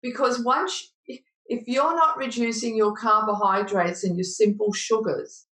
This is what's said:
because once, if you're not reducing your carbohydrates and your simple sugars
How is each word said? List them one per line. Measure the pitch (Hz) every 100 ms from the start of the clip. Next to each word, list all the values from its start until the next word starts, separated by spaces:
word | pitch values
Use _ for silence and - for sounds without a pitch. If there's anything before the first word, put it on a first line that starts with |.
because | 247 247 262 247
once, | 233 277 381 - - _ - - _ _ _
if | 233 -
you're | 254 302
not | 339 320 254
reducing | 262 233 233 220 240 220
your | 208
carbohydrates | 214 226 214 208 202 202 196 202 196 175 175
and | 190 175
your |
simple | 180 - 208 208 214
sugars | 208 - 220 214 135 - - _